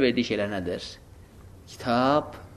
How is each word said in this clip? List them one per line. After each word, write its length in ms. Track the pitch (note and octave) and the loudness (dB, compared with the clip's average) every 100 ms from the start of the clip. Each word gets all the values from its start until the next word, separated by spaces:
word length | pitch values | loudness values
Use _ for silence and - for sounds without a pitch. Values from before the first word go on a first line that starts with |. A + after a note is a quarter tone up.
| B2+ | 4
verdiyi 240 | B2 A#2 | 2 0
şeylər 240 | G#2 G2+ G2 | 0 0 -2
nədir? 320 | F2 G2 - - - - - - - - - | -4 -6 -8 -14 -20 -20 -20 -20 -20 -20 -18
Kitab 720 | - B2 A#2+ B2+ D3 D3+ - - | -6 0 4 4 4 0 -10 -16